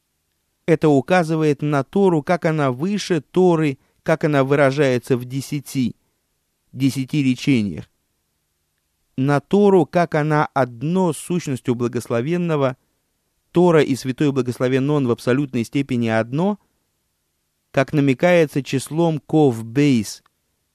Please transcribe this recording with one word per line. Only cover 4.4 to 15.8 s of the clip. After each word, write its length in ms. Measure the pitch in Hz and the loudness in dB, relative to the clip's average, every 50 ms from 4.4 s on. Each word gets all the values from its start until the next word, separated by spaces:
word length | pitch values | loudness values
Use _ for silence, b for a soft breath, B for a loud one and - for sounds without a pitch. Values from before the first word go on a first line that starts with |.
| 135 | 2
выражается 720 | 135 143 147 143 131 135 147 147 135 127 120 - - 127 | 2 2 4 2 2 2 2 0 2 0 0 0 -2 -2
в 80 | 120 123 | -2 -4
десяти, 720 | 123 131 139 127 - 160 147 - - - 139 127 110 - _ _ _ _ _ _ _ _ _ _ _ _ _ _ _ | -6 -10 -10 -8 -6 -8 -8 -8 -6 -4 -2 -2 -2 -4 _ _ _ _ _ _ _ _ _ _ _ _ _ _ _
десяти 500 | - 123 135 135 113 139 131 127 - 151 | -6 -2 -2 -2 -2 -2 -6 -4 -2 0
речениях. 680 | 135 131 127 - - 147 135 117 104 98 76 - - - _ _ _ _ _ _ _ _ _ _ _ _ _ _ _ _ _ _ _ _ _ _ _ _ _ | 0 0 0 0 0 0 0 0 0 -2 -6 -10 -12 -16 _ _ _ _ _ _ _ _ _ _ _ _ _ _ _ _ _ _ _ _ _ _ _ _ _
На 240 | - 131 143 143 139 | -4 -2 0 0 -2
Тору, 460 | - - - 202 208 202 190 185 147 | -2 0 2 2 4 4 4 4 2
как 280 | - - 175 170 151 - | 2 0 -2 -2 0 -2
она 320 | 156 147 156 151 151 151 - - | -2 0 0 0 0 -2 -2 -2
одно 580 | 139 127 123 120 117 131 156 175 190 185 170 | -2 -2 -4 -4 -8 -6 -2 -2 0 0 -2
с 60 | 143 - | -2 -4
сущностью 560 | - - 170 175 - 156 131 120 - - 120 | -6 -6 -6 -6 -4 -6 -8 -6 -2 -4 -2
благословенного, 1040 | 113 120 120 123 120 - - 120 117 120 151 175 175 175 170 156 147 139 131 - - _ _ _ _ _ _ _ _ _ _ _ _ _ _ | -2 -2 -4 -4 -6 -6 -4 -4 -4 -2 -2 -4 -2 -2 -2 0 0 0 -2 -2 -6 _ _ _ _ _ _ _ _ _ _ _ _ _ _
Тора 300 | - 170 175 180 160 151 | 2 2 4 6 6 4
и 120 | 139 - 135 | 4 2 0
Святой 380 | - - 131 123 - 156 143 | -4 -4 -6 -2 0 0 0
Благословен 580 | 139 135 123 123 117 - 135 127 131 131 131 143 | 0 0 -2 -2 -2 -2 -2 0 0 0 0 0
Он 160 | 151 147 135 | 0 0 0
в 40 | 117 | 0
абсолютной 520 | 113 - - 131 123 135 147 135 - 123 113 | -2 -2 0 -2 0 0 -2 -2 -4 -4 -4
степени 440 | - - 143 | -2 -4 -4